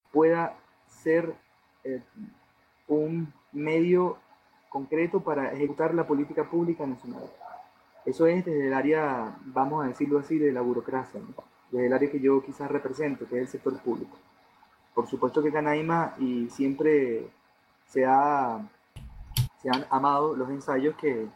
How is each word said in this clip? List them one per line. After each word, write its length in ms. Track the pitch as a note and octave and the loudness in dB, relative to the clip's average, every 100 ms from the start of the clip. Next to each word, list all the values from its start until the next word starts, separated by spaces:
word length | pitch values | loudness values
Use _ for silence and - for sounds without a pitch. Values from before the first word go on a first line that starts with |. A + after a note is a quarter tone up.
| _ | _
pueda 460 | D3+ D#3+ E3+ E3+ - _ _ _ | 4 4 4 -2 -8 _ _ _
ser, 480 | - D#3+ E3 E3 - _ _ _ _ | -6 0 2 0 -8 _ _ _ _
eh, 180 | C3+ B2+ - G#3+ - _ _ _ _ _ - | -8 -8 -10 -18 -18 _ _ _ _ _ -2
un 460 | D3+ D#3 E3 D#3 - _ | 0 0 -4 -6 -10 _
medio 680 | D3 D#3 E3 F3 F3+ F3 - _ _ _ _ _ | -6 0 2 4 4 2 -4 _ _ _ _ _
concreto 500 | C#3 C3+ D#3 E3+ F#3 | -10 -2 0 0 0
para 320 | E3 C#3+ C3 | -2 -2 -2
ejecutar 400 | C3+ C#3+ C#3+ D#3+ | -2 -2 0 0
la 140 | E3 D#3 | 0 0
política 420 | C#3+ D3 D#3 D3+ | 0 0 -4 -2
pública 360 | E3+ E3+ D#3+ C#3 | 0 -2 -2 -6
nacional. 360 | B2 B2 - - - - - - _ _ - | -8 -12 -14 -16 -18 -18 -18 -20 _ _ -8
Eso 200 | B2+ C3+ | -6 2
es 200 | E3 F3+ | 4 4
desde 220 | F3+ D3+ C3+ | 0 0 0
el 60 | |
área, 640 | C3+ C#3+ D#3 D3 B2+ A2 - | 2 2 2 2 -2 -6 -10
vamos 380 | C3+ C3 C3+ D#3 | -4 -2 0 0
a 60 | C3 | -4
decirlo 300 | B2 D3 C#3+ | -2 0 0
así, 180 | C#3 D#3+ | 0 0
de 140 | D3 | 2
la 80 | B2 | 2
burocracia, 580 | B2 A#2+ B2+ C3 B2+ G#2 | 0 -2 -2 -6 -6 -12
¿no? 160 | - - - _ _ | -14 -18 -20 _ _
Desde 180 | B2 B2 | 0 2
el 60 | |
área 160 | C3 C#3 | 2 2
que 120 | D3 | 2
yo 200 | C3+ C3+ | 4 4
quizás 300 | C#3 C3+ C#3+ | 2 -8 -4
represento, 560 | C#3+ C3+ C3 D3+ B2+ A2 | -4 -4 -4 -4 -4 -6
que 80 | |
es 60 | B2 | -4
el 60 | B2+ | -4
sector 280 | - D3 C#3 | -4 -4 -2
público. 360 | B2 A2 - - _ _ _ _ _ _ _ | -4 -4 -6 -16 _ _ _ _ _ _ _
Por 120 | A#2+ A#2 | -4 -4
supuesto 360 | A#2+ B2 D#3 | -2 0 2
que 80 | D3+ | 2
Canaima 640 | D3+ D3+ D3+ D#3+ E3+ D#3 - | 2 0 0 0 0 -2 -2
y 320 | C3 B2 A#2 | -2 -2 -4
siempre 800 | - C3+ C#3 D#3 D3 B2+ A2+ - - _ _ _ _ _ | -2 -2 2 4 4 4 -2 -6 -16 _ _ _ _ _
se 180 | C3+ | 2
ha, 540 | C3 C3 C#3+ C#3+ B2 A2 G#2+ _ _ - - - - - B2+ - | 4 6 4 2 0 -4 -10 _ _ -20 -18 -18 -6 -4 -4 -4
se 80 | C3 | -2
han 160 | C3 C#3+ | -2 0
amado 460 | C3 C#3+ C#3+ D3+ | 0 2 2 0
los 140 | B2+ B2+ | -2 -4
ensayos 460 | C#3 D3 C3+ D3 | -6 -2 0 0
que 320 | - D3 A#2 G#2+ | 0 -2 -2 -4